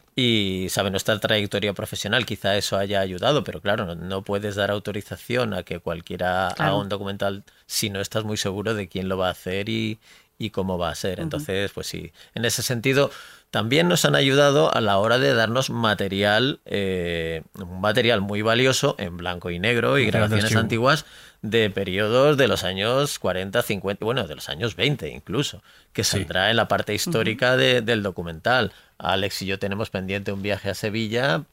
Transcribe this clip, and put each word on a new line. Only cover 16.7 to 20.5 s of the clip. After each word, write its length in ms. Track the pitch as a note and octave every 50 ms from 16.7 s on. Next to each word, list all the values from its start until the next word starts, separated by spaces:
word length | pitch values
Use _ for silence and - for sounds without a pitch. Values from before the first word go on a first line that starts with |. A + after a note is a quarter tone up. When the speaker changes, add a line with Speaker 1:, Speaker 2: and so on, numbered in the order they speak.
| G2 G2+ G2 F#2+ F#2+ F2+ E2+ F2 E2+ E2+ E2 E2 E2 D#2+ D#2 - -
Speaker 1:
un 240 | G2 F#2+ F2 F#2 F#2
material 400 | G2 G#2 G#2+ B2+ A2+ A#2 A#2 G2+
muy 200 | G2 G2+ G#2 G#2
valioso 540 | G#2+ A2+ A2+ A#2+ C3 C3 B2+ - - C#3+ -
en 180 | - G2 F2 F2
blanco 320 | F2 F2 F2+ F2+ F2 - F2+
y 100 | F2 F2
negro 380 | F#2 A#2 A#2+ A#2 A2+ B2 C3+
y 80 | C#3 B2
Speaker 3:
Material 60 | G2+
de 60 | G2
Speaker 1:
grabaciones 260 | G#2+ G#2+ G#2 A2 G#2 G#2
Speaker 3:
archivo. 160 | A2+